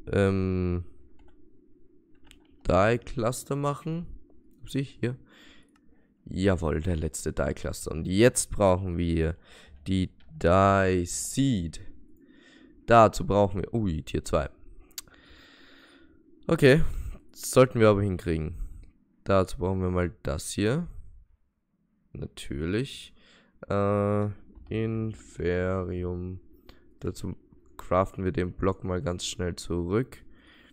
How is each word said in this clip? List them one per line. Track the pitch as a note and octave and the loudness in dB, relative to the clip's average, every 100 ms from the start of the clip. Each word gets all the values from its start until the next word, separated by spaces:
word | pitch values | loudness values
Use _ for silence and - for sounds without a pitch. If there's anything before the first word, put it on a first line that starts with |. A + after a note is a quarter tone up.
| - | -4
ähm, | G2+ G2 G2 F#2 F#2 F2+ F2 F2 - - - - - - - _ - - - _ - - - _ - - | 2 2 2 0 0 0 -2 -6 -16 -20 -20 -20 -20 -20 -20 _ -20 -20 -20 _ -20 -20 -20 _ -12 0
Die-Cluster | F2 G#2 A#2+ - - A2+ B2+ - C#3+ | 4 4 0 -4 -4 -4 -6 -8 -4
machen. | C#3+ C#3+ D#3+ E3 E3+ - - - - _ | -4 -6 -8 -8 -10 -16 -18 -20 -20 _
Upsi, | A#2 C#3 | -8 -6
hier. | C#3 - A#2 B2+ - - - - _ _ - - _ _ - | -6 -6 -6 -6 -16 -20 -20 -20 _ _ -20 -20 _ _ -10
Jawohl, | F2 F#2+ F#2 E2 D#2 | 0 2 2 0 -2
der | E2 | -2
letzte | E2 D#2 - D#2+ | -2 -4 -6 -6
Die-Cluster. | - C#2+ C#2+ D2+ - - | -4 -4 -4 -8 -8 -8
Und | D#2 F2+ | -8 -2
jetzt | F#2 A#2+ - - | 6 6 4 -6
brauchen | - G2 F#2 F#2+ E2+ | 2 4 4 0 -2
wir | F2 E2 D#2+ D#2+ - - - - - | 0 0 0 -4 -14 -20 -20 -16 -4
die | F#2+ F2+ - - - | -2 -2 -6 -20 -2
Die-Seed. | F2+ F#2 G2 G2 F#2+ F#2 E2+ - - - C3+ A2 E2 - - - - - _ - _ - - - - | 4 6 6 4 2 0 -2 -6 -6 0 0 0 -4 -8 -14 -16 -20 -20 _ -20 _ -20 -20 -20 4
Dazu | A#2 G#2+ - - | 8 8 6 0
brauchen | G2 G2+ G2 | 2 2 0
wir... | - | -4
Ui, | A#2 G#2 D#2 | -2 -2 -2
Tier | - D#2+ | -4 -6
zwei. | - E2 C#2 - - - - - - - - - - - - - - - - _ _ - - | 0 -2 -2 -10 -20 -20 -18 -18 -18 -20 -20 -20 -20 -20 -20 -20 -20 -20 -20 _ _ -12 -2
Okay, | E3 C3+ D3+ - - - - - | 6 8 8 4 0 -8 -12 -16
sollten | - - - C3 A#2+ | -14 2 6 6 6
wir | A2 | 6
aber | G2 | 6
hinkriegen. | G2+ F2+ - D#2+ D#2 - - - - _ _ _ | 2 -2 -2 -2 -4 -8 -10 -12 -20 _ _ _
Dazu | - G2 F2+ - | 0 2 2 -2
brauchen | F2 F#2+ | -2 0
wir | F2+ | 0
mal | F2+ F2+ - | 0 -2 -4
das | - C#2 - | -6 -6 -6
hier. | - G#2 C#3+ E3+ - - - - _ _ _ _ _ _ _ _ | -2 0 0 -4 -12 -16 -20 -20 _ _ _ _ _ _ _ _
Natürlich. | D#2 - - - C2+ D#2+ G#2+ C3+ - - - _ - _ _ - | -14 -12 -12 -10 -6 -2 -2 -4 -10 -18 -20 _ -20 _ _ -4
Äh, | G2+ G2+ G#2 G2+ G#2 G#2 G#2 - - - | 0 2 2 2 0 -2 -6 -16 -20 -8
Inferium. | A2 A2+ A2+ A2 G#2+ - - E2+ F2 F#2 F#2+ F2+ F2+ F2+ F2+ F2+ F#2 - - - - - - | -4 -2 -4 -6 -8 -18 -6 -2 0 0 -2 -4 -4 -6 -6 -8 -10 -16 -20 -20 -20 -20 -8
Dazu | F#2 - F#2 - _ - _ - | -8 -6 -10 -10 _ -20 _ -20
craften | - F2+ F#2+ - | 0 2 2 -2
wir | F#2 | -4
den | E2 F2+ | -2 -4
Block | - F#2 F#2 | -2 -2 -2
mal | F#2 F2+ | -4 -4
ganz | E2+ F2+ | -4 -6
schnell | - - F2+ - | -8 -6 -6 -6
zurück. | - F2 F2 G#2 C3 - - - - - - | -6 -4 -2 -2 -2 -12 -20 -20 -20 -20 -20